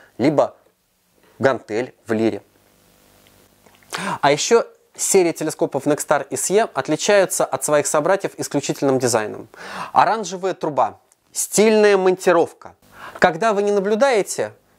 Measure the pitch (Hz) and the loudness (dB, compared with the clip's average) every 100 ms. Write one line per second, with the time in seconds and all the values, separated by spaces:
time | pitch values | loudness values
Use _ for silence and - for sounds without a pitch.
0 | _ - 113 139 113 - _ _ _ _ | _ -4 0 2 0 -2 _ _ _ _
1 | _ _ _ - 131 117 - 107 127 - | _ _ _ -2 0 0 -4 -6 -6 -8
2 | - 110 110 98 - _ _ _ _ _ | -4 0 0 -2 -10 _ _ _ _ _
3 | _ _ _ _ _ _ _ _ - - | _ _ _ _ _ _ _ _ -14 -10
4 | 190 165 143 147 - 233 - _ _ - | -8 -2 0 0 2 0 0 _ _ -8
5 | - 196 170 160 156 - 160 139 147 147 | 0 2 2 -2 -6 -4 -4 -4 -2 -2
6 | - 143 135 190 - 196 226 - 135 151 | 0 -2 -2 -8 -2 0 -2 -4 -4 -4
7 | - 202 175 - 156 - - 151 147 156 | 2 2 2 0 -4 -4 0 0 2 0
8 | 156 190 175 - 135 185 - 151 139 131 | 0 0 -2 -8 -6 -4 -4 -2 0 0
9 | 123 113 107 110 110 - - - - - | 0 0 -2 -10 -16 -20 -16 -14 -4 2
10 | 151 220 180 185 185 175 160 131 110 95 | 2 0 -6 -6 -6 -4 -4 -2 -2 -4
11 | _ _ _ - - - 220 214 208 196 | _ _ _ -10 -4 2 4 6 4 4
12 | 185 185 - 170 135 - 92 - _ - | 2 0 2 2 2 -4 -20 -20 _ -20
13 | - - 180 165 226 202 202 202 190 214 | -16 0 0 2 0 0 0 0 0 0
14 | 277 226 175 - 107 110 _ | 2 2 -2 -4 -8 -8 _